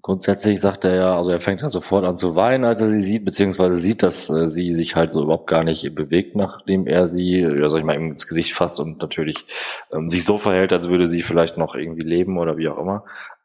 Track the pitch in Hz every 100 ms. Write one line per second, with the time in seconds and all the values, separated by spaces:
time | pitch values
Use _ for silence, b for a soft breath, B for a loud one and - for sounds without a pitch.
0 | - 95 - 101 107 101 98 95 95 92
1 | 92 90 90 87 101 95 - 92 - 98
2 | 90 87 90 82 113 131 120 107 110 107
3 | 95 110 98 - 98 90 92 87 87 113
4 | 92 - - 80 82 80 87 82 82 85
5 | 80 80 73 80 - 82 82 78 71 78
6 | 73 85 104 104 95 - - 95 90 85
7 | 90 90 90 90 85 71 76 80 78 80
8 | 82 71 - 82 80 - 85 - 78 78
9 | - - 78 78 - B B B - 82
10 | 82 90 87 104 104 92 95 90 87 90
11 | 87 85 82 82 82 - 78 64 82 82
12 | 80 85 92 90 82 78 80 78 90 104
13 | B B B B